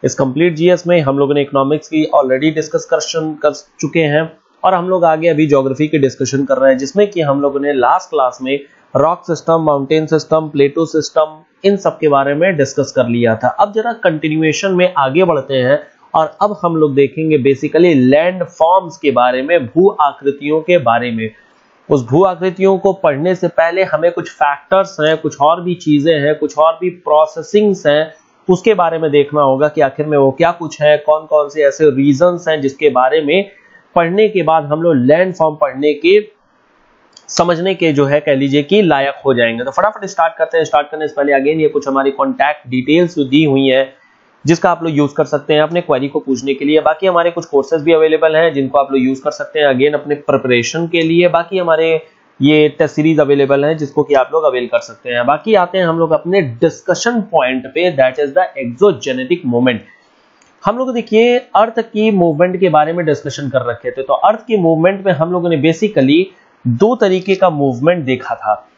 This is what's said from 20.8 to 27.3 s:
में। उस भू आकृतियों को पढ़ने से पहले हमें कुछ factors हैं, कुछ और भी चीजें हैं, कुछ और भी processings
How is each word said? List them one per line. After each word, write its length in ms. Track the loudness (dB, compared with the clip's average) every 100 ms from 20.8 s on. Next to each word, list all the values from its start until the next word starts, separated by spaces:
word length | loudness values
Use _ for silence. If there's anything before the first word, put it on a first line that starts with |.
| 2 0 -2
में। 200 | -6 -8 -10 _ _ _ _ _
उस 180 | -2 0
भू 160 | 2
आकृतियों 540 | 2 0 -4 0 0 2
को 140 | 0
पढ़ने 420 | 0 -2 -2 -2
से 140 | -2 -2
पहले 360 | 0 -2 0
हमें 280 | -2 0 -2
कुछ 180 | -2 -10
factors 680 | -4 -2 -2 _ -2 -2 -2
हैं, 160 | 0 0
कुछ 240 | -4 0
और 200 | 0 2
भी 140 | -2
चीजें 440 | -6 0 0 2 2
हैं, 200 | 2 0
कुछ 200 | -4 0
और 200 | 0 0
भी 100 | -6
processings 960 | -8 0 2 2